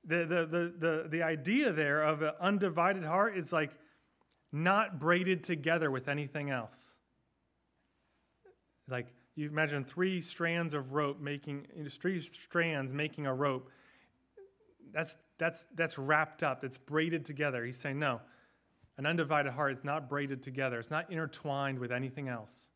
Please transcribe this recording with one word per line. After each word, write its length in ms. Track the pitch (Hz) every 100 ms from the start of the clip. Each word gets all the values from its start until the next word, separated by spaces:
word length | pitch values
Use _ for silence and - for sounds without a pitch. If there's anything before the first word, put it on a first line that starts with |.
| 170
The, 200 | 170 165
the, 200 | 175 165
the, 280 | 170 170 170
the, 280 | 165 156 165
the 160 | 165
idea 480 | 160 160 139 240 285
there 320 | 156 147 147
of 180 | 156 156
an 120 | 151 -
undivided 640 | 180 202 190 160 175 190 156
heart 320 | 175 220 196
is 160 | 143
like 180 | 165 151 - - _ _ _ _ _ _
not 480 | 147 170 196 208 175
braided 460 | 151 175 185 185 -
together 440 | 165 147 165 156
with 200 | 131 127
anything 400 | 143 143 147 143
else. 480 | 131 113 - - - _ _ _ _ _ _ _ _ _ _ _ _ _ _ 392 _ _ _ -
Like, 180 | 127 123 - _ -
you 120 | 147
imagine 360 | 151 156 143
three 380 | 135 170 185 185
strands 520 | 165 - 165 170 165
of 180 | 147 131
rope 280 | 143 147 147
making, 460 | 143 143 151 139 143 - 147
three 320 | - 180 185
strands 720 | 147 - - 175 165 151 135
making 320 | 139 151 151 139
a 80 |
rope. 380 | 131 143 131 131 - - - _ _ _ - - _ _ _ -
That's, 240 | 147 165 - _ _
that's, 260 | 165 165 -
that's 240 | 180 165 147
wrapped 460 | 135 151 156 -
up. 200 | 156 131
It's 140 | 131 -
braided 480 | - 151 165 165 139
together. 400 | 143 147 127 120
He's 120 | 127
saying, 200 | 143 139
no, 240 | 151 117 - - _ _ _ _ _ -
an 100 | 143
undivided 460 | 170 147 151 139
heart 180 | 127 143
is 120 | 127
not 240 | 143 151 135
braided 360 | 143 143 135
together. 360 | 135 131 135 120
It's 120 | 117
not 200 | 156 170
intertwined 680 | 170 160 - 147 139 139 131
with 120 | 123
anything 360 | 123 131 135 135
else. 400 | 120 104 - -